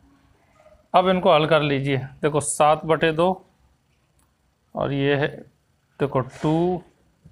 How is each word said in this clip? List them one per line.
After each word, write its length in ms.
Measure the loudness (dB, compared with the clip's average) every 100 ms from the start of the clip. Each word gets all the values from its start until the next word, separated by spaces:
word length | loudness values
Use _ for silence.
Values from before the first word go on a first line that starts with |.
| _ _ _ _ _ _ _ _ _
अब 140 | 0 2
इनको 240 | 2 4
हल 120 | 2 4
कर 140 | 2
लीजिए। 360 | 0 -2 -2 -4
देखो, 420 | -6 -4 -2 -2
सात 460 | -4 0 2 2 0
बटे 260 | 0 0
दो 320 | 0 0 -2 _ _ _ _ _ _ _ _ _ _ _ _ _ -6
और 180 | -4
ये 220 | -2 -2 0
है, 120 | -2 -6 -20 _ _ _ _ -6
देखो, 200 | -2 -2
टू 640 | -4 -4 -2 0 0 -4 -8 _ _ _ -12